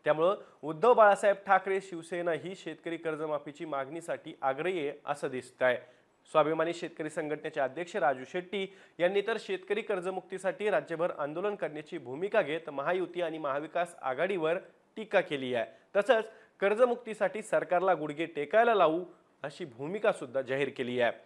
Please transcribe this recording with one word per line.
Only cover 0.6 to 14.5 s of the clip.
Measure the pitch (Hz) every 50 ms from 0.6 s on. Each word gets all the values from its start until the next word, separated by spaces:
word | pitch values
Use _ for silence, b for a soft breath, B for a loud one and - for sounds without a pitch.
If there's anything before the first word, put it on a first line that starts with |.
| -
उद्धव | 147 160 156 185 240 247
बाळासाहेब | 214 214 202 202 196 226 202 202 196 -
ठाकरे | 196 196 190 190 196 190 190
शिवसेना | 190 - 175 165 160 - 190 175 170 175 160
ही | 143 127 175 196
शेतकरी | 185 - 165 156 - - 175 165
कर्जमाफीची | 160 165 160 156 147 160 156 151 143 147 156 143 - 170
मागणीसाठी | 156 143 135 135 131 160 165 156 165 143 127 - 156 - - -
आग्रही | 135 135 139 156 180 190 170 143 143
आहे | 143 - -
असं | - 147 - - 147
दिसतंय. | 131 127 120 - - - 127 127 123 113 - b b b b b b _ _ _
स्वाभिमानी | - 156 147 151 160 160 160 170 170
शेतकरी | 170 175 156 - - 160 151
संघटनेचे | - 170 156 147 151 151 156 156 147 156
अध्यक्ष | 135 127 131 170 175 175 -
राजू | 208 170 147 135 127 135 - -
शेट्टी | 180 180 180 - 196 190 185 B B B B B B
यांनी | 165 180 202 202
तर | 196 220 226 214
शेतकरी | - - 190 185 185 - 208 220 220
कर्जमुक्तीसाठी | - 208 185 170 185 190 185 - - 226 220 - 190 175 180 208 214
राज्यभर | 190 156 147 156 170 156 170 180 - -
आंदोलन | 147 143 156 170 190 208 202
करण्याची | 196 180 151 151 151 156 - 180 160
भूमिका | 131 120 131 151 185 202 226 220 170
घेत | 139 151 165 165 156
महायुती | 143 135 139 160 180 190 175 175 170 175 175
आणि | 160 160 156
महाविकास | 156 143 135 143 151 156 - 170 175 175 - - -
आघाडीवर | 135 127 131 170 190 202 175 156 156